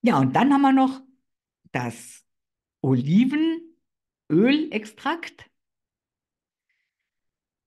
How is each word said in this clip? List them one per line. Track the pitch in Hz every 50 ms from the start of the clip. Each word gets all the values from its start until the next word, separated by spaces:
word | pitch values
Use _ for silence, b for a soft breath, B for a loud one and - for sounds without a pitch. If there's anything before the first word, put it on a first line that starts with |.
| -
Ja, | 233 208 139
und | 135 127 131
dann | 156 196 285
haben | 285 277 180
wir | 269 269
noch | 269 262 262 - - - _ _ _ _ _ _ _ _ _ _ _ _ _
das | _ 135 123 120 113 - - - - - _ _ _ _ _ _ _ _ _ _ _ _
Olivenölextrakt. | - 135 131 131 143 143 165 202 254 262 277 302 311 330 330 330 - - _ _ _ _ _ _ _ _ _ _ _ _ 151 165 208 254 285 302 311 339 - 214 214 - - - - 269 320 339 - - - - - _ _ _ _ _ _ _ _ _ _ _ _ _ _ _ _ _ _ _ _ _ _ _ _ _ _ _ _ _ _ _ _ _ _ _ _ _ _ _ _ _ _ _ _